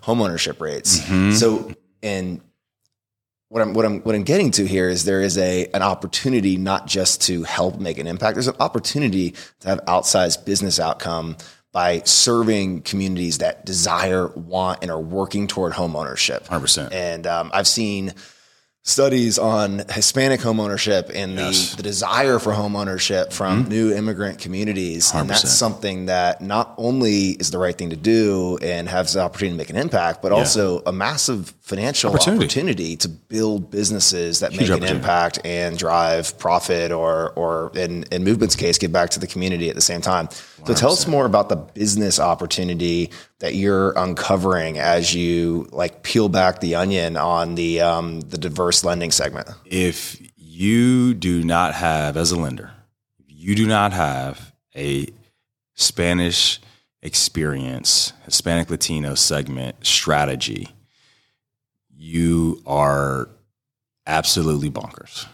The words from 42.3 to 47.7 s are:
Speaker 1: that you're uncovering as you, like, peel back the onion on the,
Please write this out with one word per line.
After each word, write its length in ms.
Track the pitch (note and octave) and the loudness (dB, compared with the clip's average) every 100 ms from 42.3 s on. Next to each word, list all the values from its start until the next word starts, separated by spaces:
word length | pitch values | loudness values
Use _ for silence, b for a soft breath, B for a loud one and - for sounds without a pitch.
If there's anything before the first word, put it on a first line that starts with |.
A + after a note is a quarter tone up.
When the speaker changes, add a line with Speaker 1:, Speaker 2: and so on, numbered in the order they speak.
| E2+ F2 - F2+ F2 E2+ E2+ E2 B B _ | 0 -2 -2 -2 -2 0 0 -2 B B _
Speaker 1:
that 160 | F2+ G2 | -4 0
you're 360 | G2 G2 F#2+ | 2 4 2
uncovering 840 | - F#2 E2+ - F#2+ F#2 F2+ D#2+ D2+ | 2 -2 -2 0 2 4 0 0 -2
as 360 | D2+ F2 E2+ | 2 2 2
you, 520 | F2 E2+ E2+ E2+ E2 C#2 | 0 0 0 0 -2 -6
like, 300 | C#2 F2 - | -4 -4 -4
peel 240 | - A#2 G#2 | -2 2 4
back 320 | F#2 F#2 F2+ | 4 4 2
the 160 | F2+ E2+ | -2 0
onion 400 | F#2 G2 E2 E2 | 2 0 0 0
on 400 | D#2+ E2+ E2+ E2+ | 0 0 0 -2
the, 240 | E2+ | 0